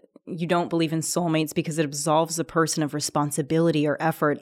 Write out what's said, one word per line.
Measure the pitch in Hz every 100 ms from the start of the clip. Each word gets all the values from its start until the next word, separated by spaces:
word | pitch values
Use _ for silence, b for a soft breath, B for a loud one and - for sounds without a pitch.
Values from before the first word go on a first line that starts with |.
| - - -
you | 175 165
don't | 175 175
believe | 170 160
in | 160
soulmates | 156 175 175 160 151
because | - 165 156
it | 147
absolves | 143 165 156 165 165
the |
person | 160 170 156 -
of | 151
responsibility | 147 - 151 147 151 135 160 165 151 147
or | -
effort. | 160 - 151 143